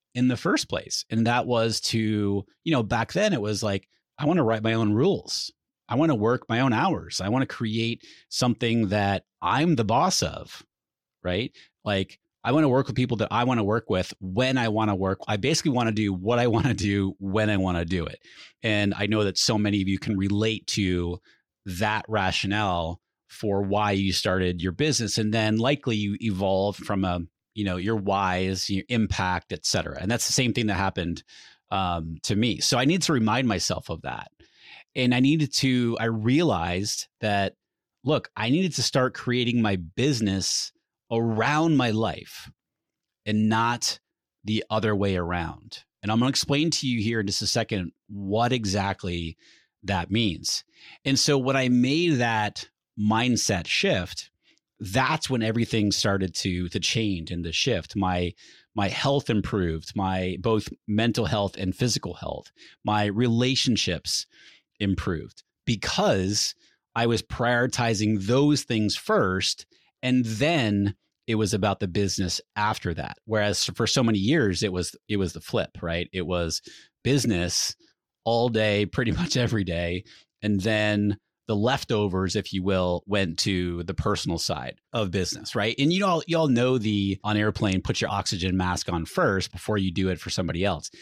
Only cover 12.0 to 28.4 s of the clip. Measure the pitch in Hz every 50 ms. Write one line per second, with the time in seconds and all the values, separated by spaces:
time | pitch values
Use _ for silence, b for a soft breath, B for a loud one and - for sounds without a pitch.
12 | 95 - - - _ _ _ _ - 113 123 156 156 139 123 135 135 - 117 127
13 | 127 - 120 101 110 - 104 113 123 127 127 117 104 98 107 117 - - 104 92
14 | 90 - - - 98 92 92 107 127 131 131 131 120 113 104 110 110 107 101 92
15 | 95 95 95 - - - 107 104 95 131 160 - - 151 127 123 120 113 110 104
16 | 107 101 95 90 90 104 120 123 123 123 113 117 - 135 117 101 104 101 101 101
17 | 98 98 95 - 98 98 95 110 107 107 104 98 92 92 90 85 85 82 92 90
18 | 80 - - - B B B B B B B B - 113 107 104 104 101 98 -
19 | 101 101 110 110 104 98 92 - - - 117 107 104 104 101 101 95 95 98 92
20 | - - 107 95 95 101 101 101 110 113 110 104 - - - 110 101 92 92 90
21 | 87 87 87 87 b b b b b b _ _ - 101 92 87 110 107 107 107
22 | - - 110 104 95 95 95 - - 95 101 107 107 98 90 87 85 80 85 -
23 | _ _ _ _ _ - - - - 107 98 98 101 98 98 104 107 104 101 98
24 | 98 95 87 - - - 92 95 92 90 90 87 82 92 82 - 143 156 139 -
25 | 120 101 - - 110 107 107 113 110 110 110 110 113 135 147 143 - 127 113 107
26 | 104 101 101 - - 113 98 92 98 95 95 95 98 101 98 - - - 104 98
27 | 95 92 90 87 85 82 _ _ _ _ - 110 104 98 90 90 90 104 113 110
28 | 95 98 98 98 98 92 92 92